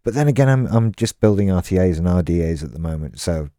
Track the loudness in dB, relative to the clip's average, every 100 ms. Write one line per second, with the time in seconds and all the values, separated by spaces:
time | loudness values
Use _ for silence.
0 | -4 0 0 2 2 2 2 2 0 -2
1 | -4 2 2 4 2 0 0 2 2 2
2 | 0 0 0 0 -2 -4 -8 -8 -8 -8
3 | -10 -8 -6 -4 -6